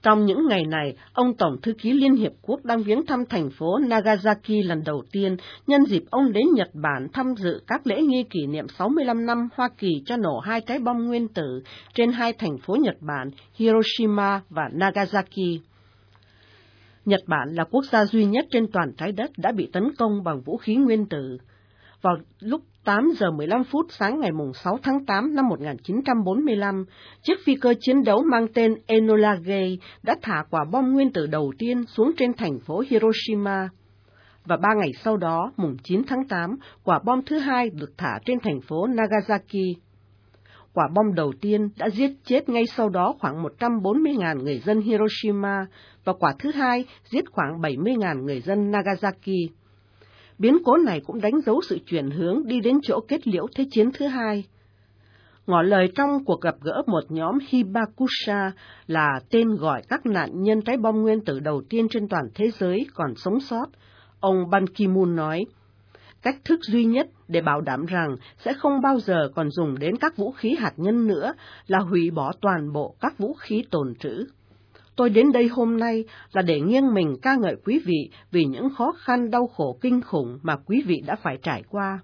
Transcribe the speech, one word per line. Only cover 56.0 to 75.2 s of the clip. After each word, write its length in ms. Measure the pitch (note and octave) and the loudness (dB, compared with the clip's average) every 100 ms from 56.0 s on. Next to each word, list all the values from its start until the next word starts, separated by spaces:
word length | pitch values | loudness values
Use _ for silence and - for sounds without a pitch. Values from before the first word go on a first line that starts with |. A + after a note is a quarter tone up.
| C#4 C#4+ | 0 0
cuộc 160 | C#4 F3 | 0 -2
gặp 140 | F3 D3+ | -2 -4
gỡ 220 | C#3+ - C#4 | -6 -4 0
một 140 | F3 C#3 | -2 -2
nhóm 300 | D#3+ E3 C4 C4+ | -4 -2 -2 0
Hibakusha 1040 | B3+ G3+ G#3 A3 - B3+ - - G3+ F#3+ F#3+ - - - | 0 0 -2 -4 -2 -4 -2 -2 -2 -2 -6 -20 -20 -4
là 340 | D#3+ D3+ C3+ - | 0 2 0 0
tên 240 | A#3 A3+ | 2 2
gọi 280 | G#3 D#3 B2+ - | 0 0 -2 -4
các 180 | C#4 B3 | -4 0
nạn 360 | F#3+ D#3 F3+ | 0 -2 -2
nhân 200 | G3 A3 | 0 0
trái 140 | G#3+ B3+ | 0 0
bom 260 | A3 A3 | 0 2
nguyên 220 | A3 A3 | 2 0
tử 160 | G#3 C3+ | 0 -4
đầu 220 | D3+ C#3+ - | -2 -4 -2
tiên 200 | A3+ A3+ | -2 0
trên 200 | A#3+ G#3 | -2 -2
toàn 160 | F3 B2 | -4 -4
thế 160 | - G#3+ | -2 -2
giới 360 | A3 F#3 F#3 C#4 | 0 -2 -2 -4
còn 200 | - D3+ A2+ | -6 -6 -4
sống 240 | F#3 A3+ | -2 -2
sót, 260 | C4+ A#3 C#4+ _ _ - _ _ | -2 -8 -8 _ _ -20 _ _
ông 300 | F#3+ F#3+ F3 | 0 0 2
Ban 140 | G3 | 0
Ki-moon 500 | F#3 - G3+ F#3 F3+ | 0 0 0 2 2
nói, 300 | E3+ D#3 D#3+ A3 _ _ _ _ - - - | 0 -2 -4 -6 _ _ _ _ -20 -20 -8
"Cách 140 | A#3+ C4+ | -6 -6
thức 160 | - E4 | -2 -2
duy 220 | C4+ A#3 | 2 2
nhất 220 | A3+ A#3+ D#4+ _ - | 4 2 -2 _ -4
để 120 | E3+ | -2
bảo 200 | E3 D3 | 0 0
đảm 240 | C#3+ C3 E3 | -2 -4 -2
rằng 300 | F3+ D#3+ B2+ - - | -2 -2 -6 -12 -10
sẽ 140 | - | -6
không 280 | C#4+ D4 C#4 | -2 0 2
bao 160 | C4+ C4+ | 2 0
giờ 280 | G#3 F3 C#3+ | 0 0 0
còn 160 | D#3 D3+ | -2 -4
dùng 280 | D3+ D#3+ C3+ | -2 -2 -2
đến 180 | D3 A3+ | -4 -2
các 200 | D#4 D#4 | -2 -2
vũ 160 | G3+ | -6
khí 240 | C4+ A3 D#4+ | -4 -2 -2
hạt 140 | G#3 - | -2 -2
nhân 300 | F3+ A#3 A3 | 0 2 2
nữa 280 | F3 G3+ E4 - - - | 0 -2 -8 -16 -20 0
là 120 | F#3 | 0
hủy 320 | F#3 F3+ E3+ | 2 0 0
bỏ 220 | D#3+ C#3+ F3 | -2 -4 -2
toàn 320 | G3+ F3 D3 | -2 0 -2
bộ 220 | D3 C#3 - | -4 -6 -4
các 180 | C4+ - | -6 -4
vũ 160 | G#3 | -6
khí 300 | D#4 - G#3+ - | -6 -4 -4 -2
tồn 240 | E3 C3+ A#2+ | -4 -4 -6
trữ. 240 | C#3+ A#2 B3+ _ _ _ _ _ _ - | -10 -10 -12 _ _ _ _ _ _ 0
Tôi 140 | B3 | 4
đến 220 | G#3+ | 6